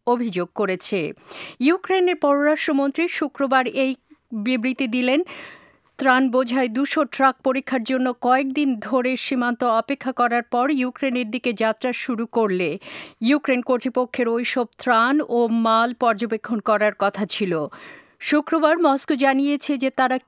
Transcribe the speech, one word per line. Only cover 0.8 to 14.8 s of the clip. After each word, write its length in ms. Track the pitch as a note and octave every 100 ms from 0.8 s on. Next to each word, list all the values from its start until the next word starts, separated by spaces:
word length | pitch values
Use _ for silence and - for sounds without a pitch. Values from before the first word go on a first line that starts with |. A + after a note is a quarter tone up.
| - G3 D#3 - - - - -
ইউক্রেনের 560 | C4 F#4 - F#4+ F4+ D#4+
পররাষ্ট্রমন্ত্রী 920 | C#4+ C#4+ D4 D#4 - C#4 C#4 C4+ E4+
শুক্রবার 580 | - D4+ - C#4 C4 B3
এই 280 | C4+ C4 B3+ _ _ _
বিবৃতি 560 | A3 G#3 B3+ B3+ B3 C4
দিলেন। 340 | B3 B3 C#4+ F4+ - - - - _ _ -
ত্রাণ 320 | C4+ B3+ C4+
বোঝাই 380 | B3 B3+ B3+ B3
দুশো 360 | A3 C#4+ D#4
ট্রাক 320 | C#4+ - C4+ -
পরীক্ষার 380 | C4+ B3+ - C4
জন্য 320 | A3 C4 B3+ A#3+
কয়েকদিন 600 | B3 C4 C4+ C4+ C#4+ A3+
ধরে 360 | - B3+ B3 B3+
সীমান্ত 480 | - B3+ B3 A#3+
অপেক্ষা 480 | B3 A3+ A3+ C#4 C4
করার 300 | B3 A#3+ A#3+
পর 280 | A#3 A#3+ C4
ইউক্রেনের 600 | C#4+ B3+ - C#4 B3 A3+
দিকে 220 | A#3+ B3
যাত্রা 400 | G#3+ A3 A3 B3+
শুরু 340 | A#3+ - A3+ A#3
করলে 520 | A#3 G#3+ F#3 F3 F3 - - - -
ইউক্রেন 420 | A3+ D4 - B3+
কর্তৃপক্ষের 680 | A#3+ B3 C4 B3+ B3 - A#3
ওইসব 360 | A#3 A#3+ C4 A#3
ত্রাণ 420 | -